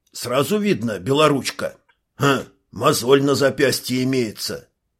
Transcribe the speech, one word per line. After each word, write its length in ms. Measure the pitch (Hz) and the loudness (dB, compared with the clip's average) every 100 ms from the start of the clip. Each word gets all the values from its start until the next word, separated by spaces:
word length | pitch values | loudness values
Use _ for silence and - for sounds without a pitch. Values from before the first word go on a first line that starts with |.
| _ | _
Сразу 460 | - 120 127 143 214 | -12 -4 -2 0 0
видно, 420 | 208 127 117 98 | 0 -2 -4 -6
белоручка. 800 | 90 143 151 139 - - 95 - _ _ _ - | -2 2 2 2 -4 -6 -8 -10 _ _ _ -2
Хм, 260 | 139 131 - _ _ | 0 0 -4 _ _
мозоль 520 | 95 135 147 120 139 | -2 0 2 4 4
на 120 | 139 123 | 4 2
запястье 680 | 135 131 135 - - 127 | 2 2 0 0 -4 -2
имеется. 640 | 127 131 113 - - 85 - _ _ | 0 -2 -2 -6 -10 -10 -14 _ _